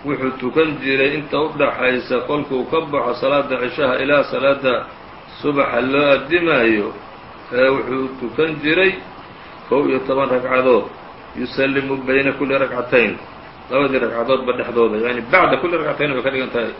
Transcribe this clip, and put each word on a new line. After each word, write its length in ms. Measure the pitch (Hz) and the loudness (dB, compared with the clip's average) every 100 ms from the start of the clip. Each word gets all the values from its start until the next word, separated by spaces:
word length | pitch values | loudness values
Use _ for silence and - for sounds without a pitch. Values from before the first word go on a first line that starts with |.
Wuxuu 320 | 139 139 131 127 | -4 -2 -2 -4
tukan 480 | 123 147 160 139 | -2 2 2 0
jiray 320 | 135 135 135 151 | -2 2 2 0
inta 240 | 147 147 | -4 -2
u 160 | 151 143 | -2 2
dhaxaysa 720 | 135 - 127 127 - 127 123 | 0 2 0 0 0 -2 0
kolkuu 400 | 147 139 131 117 | -4 -2 -4 0
ka 160 | 160 156 | -2 0
baxo 320 | 143 117 117 | -2 -2 0
salaada 320 | 135 143 131 127 | 2 2 0 -2
cishaha 480 | 123 - 135 127 | -4 0 0 2
ilaa 240 | 135 147 135 | 2 2 2
salaada 640 | 127 135 139 135 117 - - - - - - | 2 2 2 2 0 -4 -16 -18 -20 -20 -4
subaxa 400 | 143 143 117 120 | -2 2 2 2
loo 320 | 131 139 147 | 2 2 4
addimaayo, 800 | 135 - 170 170 143 113 110 104 - - - - - - 123 | 2 2 0 2 4 4 4 0 -6 -16 -18 -18 -18 -6 2
ee, 140 | 131 | 4
wuxuu 400 | 135 117 131 131 131 | 2 -2 -4 -4 -6
tukan 400 | 123 110 160 147 | -6 0 0 0
jiray 400 | 143 165 190 190 - - - - - - - | 0 2 2 0 -12 -18 -20 -20 -20 -18 -2
kow 160 | - 143 | 0 2
iyo 160 | 131 | 0
toban 240 | 131 135 135 | 0 0 2
ragcadood. 640 | 127 127 127 127 113 - - - - - - | 0 2 2 4 4 2 -12 -18 -18 -16 -10
يسلم 480 | 123 - 135 139 135 135 | -6 -2 0 0 -2 -4
بين 240 | 127 135 139 135 | 0 2 2 0
كل 160 | 139 | 0
ركعتين، 600 | 135 131 123 120 127 110 90 - - - - - | 0 0 -2 2 2 2 -2 -12 -18 -20 -20 -2
labadii 280 | 127 139 131 | 0 2 2
ragcadoodba 480 | 117 117 117 131 120 | 0 -2 2 2 2
dhexdooda, 440 | 127 117 117 113 107 120 | -2 -2 2 2 2 -2
yani 140 | 123 117 | -2 2
bacda 240 | 185 175 175 | 4 4 2
kulli 200 | 175 165 | 0 -2
rakcatayn 320 | 151 139 147 | -2 -2 -2
bay 80 | 131 | 0
ka 80 | 123 | -2
dhigan 220 | 131 123 | -2 -4
tahay 200 | 120 110 - | -2 -4 -6